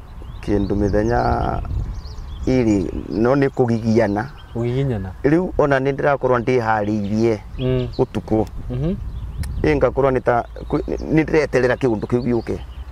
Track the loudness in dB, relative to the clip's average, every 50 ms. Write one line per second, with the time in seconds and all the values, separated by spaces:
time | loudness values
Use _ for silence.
0 | -16 -16 -16 -14 -14 -14 -12 -10 -4 -2 0 0 0 0 0 2 2 2 2 2
1 | 2 2 2 2 2 2 0 0 0 -2 -2 -4 -4 -4 -4 -4 -4 -6 -6 -10
2 | -10 -12 -12 -12 -12 -12 -10 -6 -2 0 2 4 4 4 4 2 2 -2 -4 -6
3 | -6 -4 -2 2 4 4 4 4 2 2 2 2 2 2 2 0 2 2 4 4
4 | 4 4 2 -2 -2 -6 -8 -14 -16 -10 -6 -4 -2 -2 0 0 0 0 -2 -2
5 | -4 -6 -6 0 2 2 4 4 2 0 0 2 2 4 4 2 2 0 0 0
6 | 2 2 2 2 2 2 2 2 2 2 2 2 2 2 2 2 2 0 0 -2
7 | 0 0 0 2 2 2 2 0 -4 -10 -8 -4 -2 0 0 0 0 -2 0 -2
8 | -2 0 -2 -6 -2 0 0 0 0 0 -4 -10 -8 -6 -4 -2 -2 -2 -2 -4
9 | -6 -8 -8 -8 -8 -8 -8 -6 -6 -6 -4 0 2 2 4 4 4 2 2 4
10 | 2 2 2 2 2 2 2 2 0 -2 -8 -12 -8 -4 -2 -2 -2 -2 -4 -4
11 | -2 2 2 2 2 4 2 2 2 2 2 2 2 2 2 2 2 0 0 0
12 | -2 0 -2 0 0 0 -2 -2 -2 -4 -6 -6 -8 -12 -12 -14 -14 -14